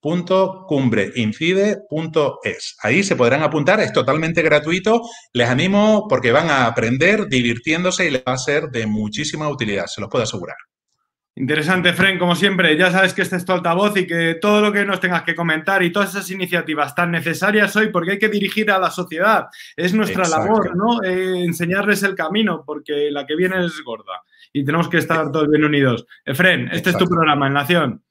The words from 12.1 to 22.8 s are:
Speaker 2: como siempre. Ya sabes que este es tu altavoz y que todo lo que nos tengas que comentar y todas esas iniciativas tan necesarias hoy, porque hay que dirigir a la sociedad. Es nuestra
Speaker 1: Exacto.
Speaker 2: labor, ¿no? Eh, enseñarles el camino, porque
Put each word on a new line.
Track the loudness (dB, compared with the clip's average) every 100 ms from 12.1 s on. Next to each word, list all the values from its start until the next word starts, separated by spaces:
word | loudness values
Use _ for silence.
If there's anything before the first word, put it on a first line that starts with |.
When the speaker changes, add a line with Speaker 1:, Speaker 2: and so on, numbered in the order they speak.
| 2
Speaker 2:
como | 0 4
siempre. | 4 4 2 4
Ya | 4
sabes | 4 2 0
que |
este | -2 -4
es | -2
tu |
altavoz | -2 0 2 2 0
y | -2
que | 0 0 0
todo | 2 2
lo | 2
que | 0 -2
nos | -2
tengas | 0 -2
que | -2
comentar | -4 -2 -2 0 0
y | 2
todas | 0 -2
esas | -4 -8
iniciativas | -8 -4 -4 -2 -4 -2
tan | -2 -2
necesarias | -2 -4 -2 0 2 2 2
hoy, | 0
porque | 0 -2
hay | 0
que | 0
dirigir | 0 -2 -2 0
a | 2
la | 0
sociedad. | -4 -8 -2 2 2 -2 -18 -18 -4
Es | 0 0
nuestra | 0 0 0
Speaker 1:
Exacto. | 0 2
Speaker 2:
labor, | 0 0 -2
¿no? | 0 0
Eh, | -2 -2 -2 -2 -4
enseñarles | -4 -2 -2 0 0
el | 0
camino, | -4 -2 0 0 -2
porque | -8 -12